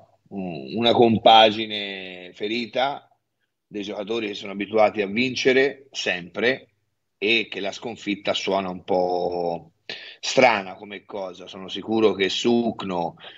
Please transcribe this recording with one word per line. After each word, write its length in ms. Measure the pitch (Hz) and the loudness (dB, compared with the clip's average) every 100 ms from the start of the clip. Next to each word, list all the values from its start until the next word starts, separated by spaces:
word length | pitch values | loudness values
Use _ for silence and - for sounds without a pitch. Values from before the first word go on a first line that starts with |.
| _ _ _ | _ _ _
un-, 400 | 98 92 78 67 95 | -10 -8 -8 -8 -2
una 180 | 117 | 2
compagine 1400 | 110 117 107 120 110 110 107 110 104 101 98 92 90 90 | 6 6 6 8 8 8 4 -6 -6 -8 -10 -12 -14 -16
ferita, 720 | 87 104 117 113 123 135 143 - _ _ _ _ _ _ | -10 -6 -6 -4 -2 -2 -4 -12 _ _ _ _ _ _
dei 180 | 101 | -10
giocatori 440 | 98 101 101 117 107 | -8 -8 -4 -4 -4
che 80 | 101 | -6
sono 160 | 107 | -10
abituati 500 | 98 98 107 107 107 | -8 -2 4 4 4
a 60 | 98 | -2
vincere 800 | 104 127 123 139 127 135 98 - | -2 -2 0 2 4 2 0 -12
sempre 760 | - - 90 87 98 113 135 - _ _ _ _ _ | -6 -4 -4 -6 -2 0 0 -6 _ _ _ _ _
e 300 | 101 113 - | 0 0 -2
che 100 | - | -6
la 120 | 95 | -8
sconfitta 600 | - 123 107 - 98 - | -8 -10 -8 -6 -4 -2
suona 360 | 95 - 98 95 | -4 0 -2 -2
un 140 | 90 | -6
po' 880 | - 92 90 90 87 87 85 82 - _ - - - - | -2 0 0 0 -2 -2 -4 -4 -10 _ -16 -14 -16 -12
strana 560 | - - 127 107 95 95 | -2 4 6 4 -2 -12
come 300 | 104 101 - | -14 -16 -12
cosa. 420 | 104 95 90 92 | -10 -10 -12 -16
Sono 220 | 101 92 | -14 -12
sicuro 440 | 98 92 110 107 | -10 -2 4 4
che 160 | 95 95 | 4 0
Sucno, 840 | - 120 120 117 - 95 90 85 - - | 2 2 4 2 -2 -4 -4 -4 -8 -18